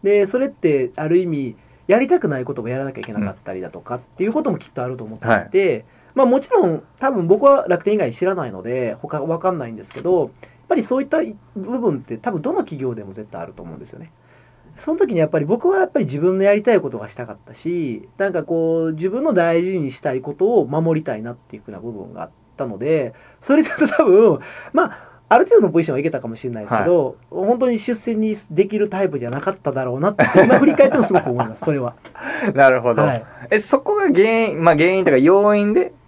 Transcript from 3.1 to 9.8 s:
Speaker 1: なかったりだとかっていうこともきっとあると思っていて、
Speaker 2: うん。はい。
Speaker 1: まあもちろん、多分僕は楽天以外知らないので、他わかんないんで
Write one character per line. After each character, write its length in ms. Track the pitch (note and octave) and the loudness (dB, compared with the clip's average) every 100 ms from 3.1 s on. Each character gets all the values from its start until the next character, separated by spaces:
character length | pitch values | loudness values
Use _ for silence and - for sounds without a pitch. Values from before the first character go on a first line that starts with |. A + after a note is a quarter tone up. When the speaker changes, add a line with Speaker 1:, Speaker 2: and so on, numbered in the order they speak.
Speaker 1:
な 80 | G#2+ | -6
か 120 | G2+ | -6
っ 20 | F#2+ | -8
た 100 | - | -12
り 80 | F#2 | -10
だ 100 | F2+ | -10
と 100 | F2 | -14
か 160 | - B2 | -10 -10
っ 20 | |
て 240 | - - | -10 -4
い 60 | G3 | -2
う 40 | |
こ 120 | D4 | -2
と 80 | D4 | -2
も 60 | D#3+ | -4
き 100 | - | -8
っ 20 | |
と 100 | - | -10
あ 60 | B2+ | -8
る 100 | B2+ | -8
と 60 | |
思 140 | A2 A2 | -12 -8
っ 20 | |
て 60 | A2+ | 0
い 240 | G#2+ E2+ | 0 2
て、 140 | F#3 | 0
Speaker 2:
う 20 | F#3+ | 0
ん。 60 | |
は 60 | A2+ | -2
い。 60 | - _ _ | -6 _ _
Speaker 1:
ま 80 | - | 0
あ 40 | B3+ | 2
も 120 | C4 | 2
ち 100 | - | 2
ろ 160 | A#4+ | 2
ん、 200 | F#3+ D#3 - _ | 2 0 -8 _
多 100 | C4+ | -2
分 160 | B3 E3 | -2 2
僕 180 | G3+ | 4
は 220 | C#4 C#4 - | 6 4 2
楽 140 | F3 | -2
天 120 | G3+ | 0
以 20 | G#3 | 0
外 160 | C#3+ | -2
知 120 | C#3 | -2
ら 120 | F#3 F#3 | -4 -2
な 100 | C3+ | -6
い 60 | |
の 100 | F#2+ | -10
で、 320 | G2+ B2+ A#2+ - | -6 -4 -4 -6
他 200 | - D3+ | -8 -8
わ 200 | C#3+ E3 | -4 -2
か 100 | F#3 | -2
ん 80 | F3 | -4
な 80 | A#2+ | -8
い 60 | |
ん 40 | |
で 60 | A2+ | -12